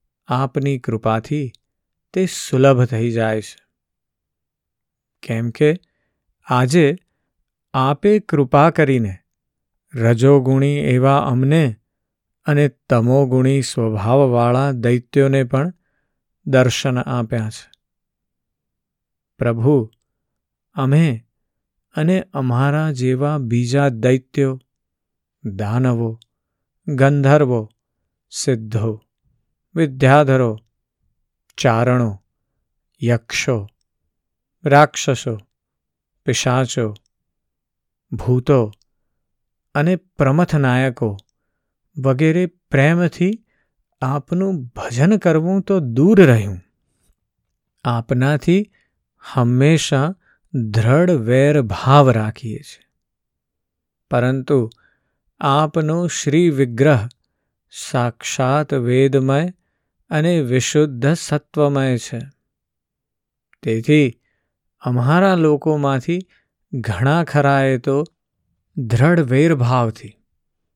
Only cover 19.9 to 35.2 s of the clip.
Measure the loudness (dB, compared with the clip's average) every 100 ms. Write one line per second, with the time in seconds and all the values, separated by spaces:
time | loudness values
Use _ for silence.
19.9 | _ _ _ _ _ _ _ _ -6 0
20.9 | 2 2 -2 -12 _ _ _ _ _ _
21.9 | -4 -2 -2 -4 -6 -2 -2 0 -2 -4
22.9 | -4 -4 -2 -4 -4 -4 -2 -2 0 -2
23.9 | 0 0 0 -2 -4 -4 -4 _ _ _
24.9 | _ _ _ _ _ -12 -8 -4 -2 0
25.9 | -2 -4 -8 _ _ _ _ _ _ -8
26.9 | 0 2 2 4 4 2 -2 -4 _ _
27.9 | _ _ _ _ -8 -4 -4 -4 -4 -4
28.9 | -6 _ _ _ _ _ _ _ -4 -4
29.9 | 0 4 4 4 2 0 -4 -14 _ _
30.9 | _ _ _ _ _ _ -2 0 2 2
31.9 | 0 -2 -6 _ _ _ _ _ _ _
32.9 | _ -2 -2 -4 -6 -2 -4 -6 _ _
33.9 | _ _ _ _ _ _ _ 2 4 4
34.9 | 0 -4 -4